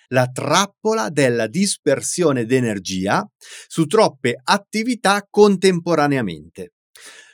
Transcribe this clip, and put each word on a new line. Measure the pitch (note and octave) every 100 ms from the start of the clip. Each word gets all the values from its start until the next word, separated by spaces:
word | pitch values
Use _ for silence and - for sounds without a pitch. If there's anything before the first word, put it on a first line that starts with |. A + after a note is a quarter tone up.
| -
la | B2+ B2+
trappola | B2 B2+ E3+ G3 _ G#3+ A3 G#3+
della | D3+ C3 A#2 A2
dispersione | D#3+ G3 - D3+ C3 - - E3 B2+ A2+
d'energia | C3 A#2+ G2+ F2+ F#2+ F#2 C#3 G#3 _ - - -
su | - D3+
troppe | A3 F#3+ - B2+ A#2+
attività | - G3 - G#3+ A3+ A#3 F#3+ G3+ -
contemporaneamente. | - G#3 F#3 F#3+ F3 F3 D#3+ C#3+ C#3 G#2 D#2+ E2 - F2 _ _ - - - -